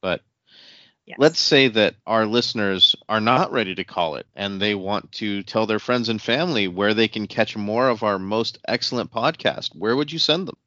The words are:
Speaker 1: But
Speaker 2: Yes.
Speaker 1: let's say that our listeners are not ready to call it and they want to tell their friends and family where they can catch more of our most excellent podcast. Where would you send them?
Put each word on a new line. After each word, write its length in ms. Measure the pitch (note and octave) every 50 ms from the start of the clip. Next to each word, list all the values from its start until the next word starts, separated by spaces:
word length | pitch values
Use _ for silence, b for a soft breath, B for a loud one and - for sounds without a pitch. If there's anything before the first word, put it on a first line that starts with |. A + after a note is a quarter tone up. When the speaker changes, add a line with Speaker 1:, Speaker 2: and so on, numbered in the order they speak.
| -
Speaker 1:
But 200 | F#2 F2 - _ _ _ _ _ B B B B B B B B B B B B
Speaker 2:
Yes. 120 | - - -
Speaker 1:
let's 220 | C3+ - F3 -
say 280 | - - D#3+ C#3 C3+ B2+
that 260 | G#2+ A2+ G#2+ F#2+ - _ _
our 200 | - A2 A2+ A2
listeners 680 | G#2 A2 A#2+ A#2+ - - A#2 G#2 G2 G2 F#2 - - - - _ _
are 120 | G#2+ A2
not 300 | G#2+ A2+ B2+ C3 F#3 - -
ready 220 | C3 A2 F#2+ F#2
to 80 | F2 F#2
call 320 | - - - F2 D#2+ D2+
it 100 | A#1+ - _ _
and 260 | - G2 G2+ G2 F#2+
they 140 | G2+ G#2+ G#2
want 380 | G2 F#2 F#2+ G#2 G2+ - - -
to 300 | - A2+ G#2+ G2+ G2+ F#2+
tell 220 | - - A2 A2
their 120 | G#2 A2 G#2+
friends 320 | - - B2 B2 A#2+ A#2
and 100 | A2+ G#2+
family 480 | - - A#2 C3+ E3 F3+ D#3+ A2+ G2+ F#2+
where 240 | F2 F2+ G2+ G#2 A2
they 160 | G#2+ A2+ G#2+
can 180 | - A2+ G#2+
catch 300 | G2 - - A2 - -
more 320 | A2 G2+ G2+ G#2+ A#2 B2+ C3+
of 140 | A#2+ A2 A#2
our 160 | G#2+ G2+ F#2+
most 400 | F#2+ F#2+ G#2 A2 A#2 - - - _ -
excellent 420 | A2+ A#2+ - - - B2 G#2 -
podcast. 640 | - A2+ A#2 C#3+ E3+ - - G2+ - - - - _
Where 220 | - F2 G#2+ A#2+
would 160 | C3+ D3+ D3 D#3+
you 60 | D#3+
send 280 | - - D3+ F3 F#3+ C#3
them? 80 | - _ _